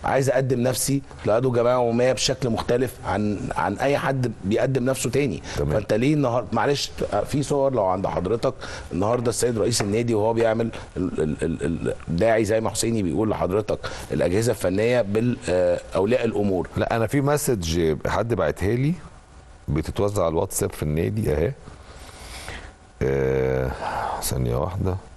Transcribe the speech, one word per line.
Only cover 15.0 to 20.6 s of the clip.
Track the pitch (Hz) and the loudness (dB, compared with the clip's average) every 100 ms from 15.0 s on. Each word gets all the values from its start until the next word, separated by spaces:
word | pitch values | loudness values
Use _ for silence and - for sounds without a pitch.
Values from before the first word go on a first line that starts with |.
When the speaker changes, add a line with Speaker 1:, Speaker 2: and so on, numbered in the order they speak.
Speaker 1:
بال-، | 98 104 120 120 - | 2 2 0 -2 0
آه، | 90 90 87 - 87 | 2 4 2 0 0
اولياء | 98 123 120 | 2 2 2
الامور. | 101 104 92 78 - | 0 0 0 -2 -2
Speaker 2:
لا، | - 113 | 0 0
انا | 113 | 2
في | 143 | 2
مسج | 139 147 - 117 82 82 82 73 - | 2 2 2 0 0 2 2 2 0
حد | 85 113 | -2 0
بعتها | 110 78 73 92 120 | 2 0 0 -2 0
لي | 139 175 - - - - - - - | 0 -2 -8 -20 -20 -20 -20 -16 -4
بتتوزع | 73 82 - 101 101 | -2 -2 0 0 2
على | 85 | 2
الواتساب | 80 98 - | 2 -2 -2